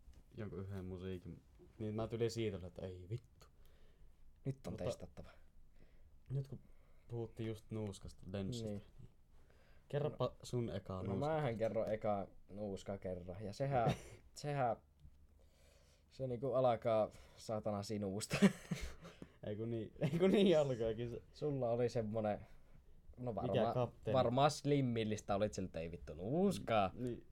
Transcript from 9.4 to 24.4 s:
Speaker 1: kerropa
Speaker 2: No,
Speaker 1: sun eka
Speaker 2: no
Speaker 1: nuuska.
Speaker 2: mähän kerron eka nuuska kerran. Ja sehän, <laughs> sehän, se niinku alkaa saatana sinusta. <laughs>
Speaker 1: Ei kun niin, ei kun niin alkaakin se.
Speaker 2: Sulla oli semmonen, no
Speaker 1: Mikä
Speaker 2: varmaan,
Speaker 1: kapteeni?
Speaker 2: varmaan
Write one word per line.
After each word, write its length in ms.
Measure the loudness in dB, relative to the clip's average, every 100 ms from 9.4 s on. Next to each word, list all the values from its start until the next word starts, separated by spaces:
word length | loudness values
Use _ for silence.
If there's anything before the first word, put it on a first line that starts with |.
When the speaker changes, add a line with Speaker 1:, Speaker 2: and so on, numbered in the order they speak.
| -20 -20 -20 -20 -4
Speaker 1:
kerropa 360 | -2 -2 0
Speaker 2:
No, 100 | -2 -2
Speaker 1:
sun 280 | -4 -2 0
eka 220 | -4 -4
Speaker 2:
no 80 | -4
Speaker 1:
nuuska. 240 | 0 0 2
Speaker 2:
mähän 300 | 2 0 2
kerron 360 | 2 2 0
eka 340 | 0 2 0 0 -10 -14
nuuska 480 | -6 -4 -4 -4 -6
kerran. 460 | -4 -6 -6 -8
Ja 80 | -8
sehän, 400 | -2 0 4 4 2 -4
<laughs> 200 | -18 -18
sehän, 420 | -10 -4 0 2 0 -6 -20 -20 -20 -20 -20 -20 -20 -20 -20 -20 -20 -20
se 140 | -8 -4
niinku 260 | -2 0
alkaa 580 | 4 6 6 4 4 4 0 -20 -16
saatana 460 | -4 -2 0 -2
sinusta. 540 | 0 -2 0 -2 -2 6
<laughs> 1040 | 6 4 -6 -6 -6 -8 -16 -16 -18 -12 -6
Speaker 1:
Ei 100 | -4
kun 140 | -2
niin, 220 | -4 -4 -2
ei 180 | -2 4
kun 120 | 6
niin 280 | 6 8 6
alkaakin 520 | 4 2 0 0 -4
se. 120 | -6 -12
Speaker 2:
Sulla 380 | -6 -2 0 2
oli 180 | 2 2
semmonen, 500 | 2 0 2 2 0 -4 -18 -18 -20 -20 -20 -18 -8
no 140 | -4
Speaker 1:
Mikä 140 | -2 2
Speaker 2:
varmaan, 260 | 4 4
Speaker 1:
kapteeni? 400 | 2 0 -2 2
Speaker 2:
varmaan 360 | 4 4 6